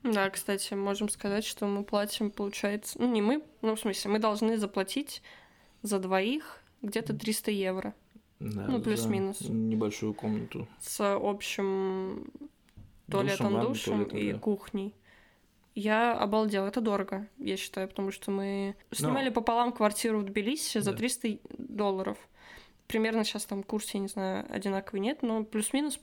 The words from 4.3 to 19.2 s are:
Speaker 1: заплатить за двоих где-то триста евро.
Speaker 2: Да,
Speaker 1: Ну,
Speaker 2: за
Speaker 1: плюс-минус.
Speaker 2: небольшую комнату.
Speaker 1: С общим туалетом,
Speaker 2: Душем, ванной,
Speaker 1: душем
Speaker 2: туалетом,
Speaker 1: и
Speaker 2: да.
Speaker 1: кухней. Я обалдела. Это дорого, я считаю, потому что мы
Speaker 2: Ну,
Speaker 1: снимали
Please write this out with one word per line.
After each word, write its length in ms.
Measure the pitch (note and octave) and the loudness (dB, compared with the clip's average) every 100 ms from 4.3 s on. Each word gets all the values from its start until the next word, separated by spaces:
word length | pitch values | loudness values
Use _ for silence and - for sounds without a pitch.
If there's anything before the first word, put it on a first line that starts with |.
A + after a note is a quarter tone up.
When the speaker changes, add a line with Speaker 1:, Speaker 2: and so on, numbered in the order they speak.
| G#3 A3 A3+ | 4 2 2
Speaker 1:
заплатить 640 | G3+ G#3 F#3+ - C#4+ - - - - - - - | 0 0 0 -2 -4 -10 -16 -20 -20 -20 -20 -12
за 160 | G#3 G3+ | -2 0
двоих 640 | F#3 F#3+ G3+ C#4+ - - - _ | 2 2 2 0 -4 -18 -20 _
где-то 320 | G#3 A3 A3+ | -4 -4 -2
триста 380 | G#3+ G#3+ G#3+ - | -2 0 0 0
евро. 420 | G#3 F#3+ F#3 G3 - _ - _ _ | 0 0 -2 -6 -10 _ -20 _ _
Speaker 2:
Да, 280 | - G#2 G2+ | -6 -4 0
Speaker 1:
Ну, 80 | B3+ | 2
Speaker 2:
за 60 | |
Speaker 1:
плюс-минус. 560 | A3 G#3 A#3 G3 G3 G#3 - | 2 2 2 2 0 -2 -2
Speaker 2:
небольшую 680 | A2+ A2 A2 A2 G#2 A2 | 0 2 2 2 0 -2
комнату. 540 | G#2 A2 G#2+ A2+ - G#2+ - | -2 -2 -2 -2 -8 -10 -12
Speaker 1:
С 200 | - - G3+ G3+ | -10 0 2 2
общим 1120 | G3+ G3+ - - G3 F#3+ F#3+ F#3+ F#3+ - - - D4 _ _ - - - - | 0 -2 -4 -2 0 2 0 0 -4 -6 -10 -14 -18 _ _ -20 -20 -20 -2
туалетом, 260 | G3 - G2 A2 | 0 2 2 2
Speaker 2:
Душем, 40 | |
ванной, 140 | G#2+ E3+ | 2 2
Speaker 1:
душем 240 | A3 - G#2+ | 0 0 0
Speaker 2:
туалетом, 140 | G2+ - | 0 0
Speaker 1:
и 140 | G#3 | -2
Speaker 2:
да. 60 | G#3 | 0
Speaker 1:
кухней. 560 | - G3+ - G3+ G3 - _ - - _ _ _ _ | 0 0 -2 -4 -4 -8 _ -20 -20 _ _ _ _
Я 420 | - G#3 G#3+ A#3+ A3+ | -4 2 4 4 4
обалдела. 500 | G#3 G#3+ A3 G3+ G3 | 4 4 4 2 0
Это 120 | G#3 | 0
дорого, 460 | A3 G3+ F#3+ G3 G#3+ - | 2 2 0 -4 -8 -8
я 180 | G#3+ F#3+ | -4 -4
считаю, 320 | - - F#3+ | -4 -4 -6
потому 220 | - G3 | -2 -4
что 200 | G3 - | -4 -2
мы 460 | G3 G3 G3 G3 G3+ - | -2 0 -2 -4 -6 -8
Speaker 2:
Ну, 60 | - | 0
Speaker 1:
снимали 320 | B3+ C4 | 2 4